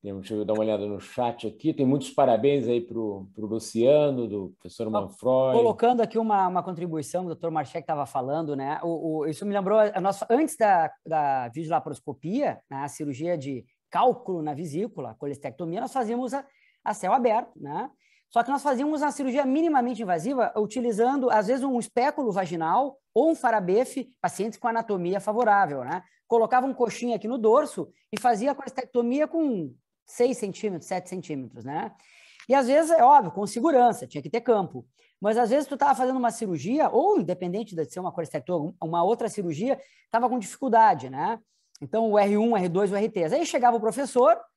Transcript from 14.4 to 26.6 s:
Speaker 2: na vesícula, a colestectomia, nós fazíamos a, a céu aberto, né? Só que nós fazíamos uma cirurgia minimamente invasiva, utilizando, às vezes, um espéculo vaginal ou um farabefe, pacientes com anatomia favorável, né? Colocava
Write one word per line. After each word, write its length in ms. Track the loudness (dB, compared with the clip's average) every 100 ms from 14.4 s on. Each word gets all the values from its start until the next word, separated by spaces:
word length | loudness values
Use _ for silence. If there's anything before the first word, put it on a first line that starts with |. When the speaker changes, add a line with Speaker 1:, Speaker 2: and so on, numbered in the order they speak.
Speaker 2:
na 120 | -4
vesícula, 560 | -6 -8 -6 -6 -8 -12
a 40 |
colestectomia, 680 | -10 -10 -8 -10 -10 -8 -6
nós 120 | -6
fazíamos 400 | -4 -4 -4 -4
a, 140 | -8 -10 _ _ _
a 100 | -8
céu 180 | -6 0
aberto, 460 | 2 2 0 -2 -14
né? 300 | -10 -8 -8 _ _ _ _
Só 140 | -2
que 80 | 0
nós 120 | -2
fazíamos 400 | 0 0 0 0
uma 100 | -2
cirurgia 340 | -2 -2 0 0
minimamente 560 | 2 2 2 0 -4
invasiva, 500 | -2 -2 0 0 0 0
utilizando, 720 | -4 -2 -2 2 2 2 2
às 160 | 2 2
vezes, 180 | -2
um 140 | 0 -2
espéculo 540 | -2 0 0 0 -2
vaginal 680 | -2 -4 -4 0 0 0 -6 _
ou 160 | 2 2
um 40 | 2
farabefe, 720 | 0 0 2 0 0 -6 -12 _
pacientes 380 | -6 -4 -6 -4
com 80 | -4
anatomia 540 | -4 -2 -4 -2 -4
favorável, 640 | -2 0 4 4 2 -2
né? 180 | -6 -8 -10 _ _
Colocava 400 | 2 4 2